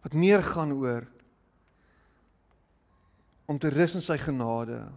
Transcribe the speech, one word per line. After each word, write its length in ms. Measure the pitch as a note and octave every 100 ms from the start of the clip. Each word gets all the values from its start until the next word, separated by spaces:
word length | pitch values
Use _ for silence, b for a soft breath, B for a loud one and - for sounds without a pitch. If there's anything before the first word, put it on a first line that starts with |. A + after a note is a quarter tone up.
Wat 120 | C#3 D3
meer 240 | F3+ G3+
gaan 320 | E3+ E3+ D#3
oor 320 | C#3 C3 A#2 A#2 - _ _ _ _ _ _ _ _ _ _ _ _ _ _ _ _ _ _ _ _ _ _
om 140 | - D3
te 80 | D#3
rus 240 | C#3 E3+ F3
in 60 |
sy 120 | - D3+
genade 600 | C#3 C3+ A#2 A#2 A2+ A#2+ G#2